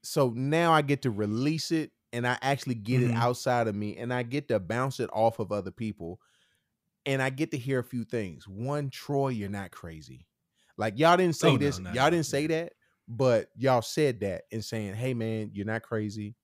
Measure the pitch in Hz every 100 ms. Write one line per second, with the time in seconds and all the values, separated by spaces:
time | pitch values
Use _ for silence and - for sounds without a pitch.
0 | - - 131 117 135 156 170 156 143 143
1 | 127 101 104 110 139 160 - 165 - _
2 | _ 120 123 123 131 139 - 117 101 131
3 | 123 117 120 123 - 123 113 101 104 80
4 | 120 123 120 135 139 110 87 113 135 -
5 | 117 - 113 - 98 101 92 - 113 -
6 | 85 90 _ _ _ _ _ _ _ _
7 | - 135 131 135 160 147 120 131 120 123
8 | 110 120 98 85 101 98 123 147 139 -
9 | - 139 135 120 101 101 92 - 87 80
10 | 69 64 - _ _ _ _ - 107 104
11 | 160 175 180 156 170 131 143 92 92 113
12 | 143 170 143 139 156 160 170 _ _ _
13 | - 117 131 117 - - 131 127 - -
14 | 147 120 98 87 - 110 107 113 104 104
15 | 131 123 113 110 104 101 101 110 - 110
16 | 104 107 104 113